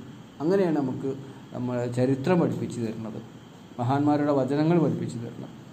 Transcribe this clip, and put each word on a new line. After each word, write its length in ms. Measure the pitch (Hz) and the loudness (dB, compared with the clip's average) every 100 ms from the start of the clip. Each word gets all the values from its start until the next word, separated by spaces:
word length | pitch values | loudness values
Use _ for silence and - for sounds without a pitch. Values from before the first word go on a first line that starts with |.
| - - - - | -14 -18 -20 -4
അങ്ങനെയാണ് 360 | 151 202 185 156 | 2 4 4 2
നമുക്ക് 380 | 131 123 135 131 - - - | 0 -2 -4 -6 -10 -16 -14
നമ്മുടെ 380 | - 123 123 120 | -6 -4 -2 -2
ചരിത്രം 480 | 123 127 135 131 180 | 2 2 2 2 4
പഠിപ്പിച്ചു 400 | 139 117 117 - | 4 0 -4 -4
തരുന്നത്, 400 | 113 110 107 - - - - - - - | -4 -4 -8 -10 -14 -18 -20 -20 -18 -6
മഹാന്മാരുടെ 520 | 120 139 147 147 147 | 0 2 4 4 4
വചനങ്ങൾ 460 | 143 127 143 156 175 | 2 2 2 4 6
പഠിപ്പിച്ചു 380 | 175 - 117 120 | 4 0 -4 -6
തരുന്നത്. 460 | 117 - - - - | -8 -10 -14 -14 -18